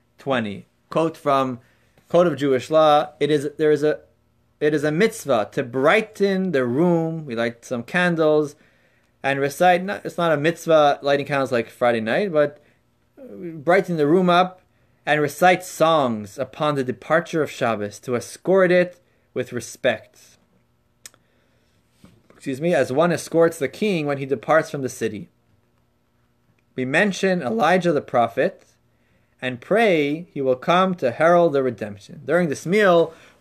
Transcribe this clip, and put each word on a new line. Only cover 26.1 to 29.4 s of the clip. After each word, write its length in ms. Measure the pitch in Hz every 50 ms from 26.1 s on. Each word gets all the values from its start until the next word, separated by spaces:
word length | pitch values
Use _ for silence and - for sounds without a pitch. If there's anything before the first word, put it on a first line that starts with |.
| _ _ _ _ _ _ _ _ _ _ _ _ -
We 100 | 131 127
mention 560 | 127 143 175 208 202 180 - 196 190 185 170
Elijah 500 | 131 117 110 113 147 160 185 190 170 175
the 100 | 151 135
prophet 640 | - - 135 120 117 113 - 131 151 - - - _ _ _ _ _ _ _ _ _ _ _ _ _ _ _ -